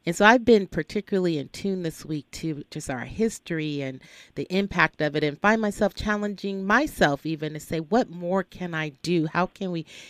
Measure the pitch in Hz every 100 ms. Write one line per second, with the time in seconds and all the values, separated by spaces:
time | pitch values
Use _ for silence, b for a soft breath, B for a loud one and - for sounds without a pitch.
0 | - 170 208 247 226 220 190 - - 214
1 | - 196 180 151 131 - 196 190 170 -
2 | 147 151 - - 160 147 - 156 - 127
3 | 120 117 226 - - 160 151 143 135 131
4 | B B B - 143 185 202 180 160 -
5 | 151 151 147 147 202 226 214 202 202 -
6 | 214 208 208 196 202 196 190 226 302 -
7 | 160 143 151 156 151 151 - 165 156 220
8 | 233 175 175 190 180 - 180 160 156 139
9 | - 175 156 170 185 - 190 170 156 B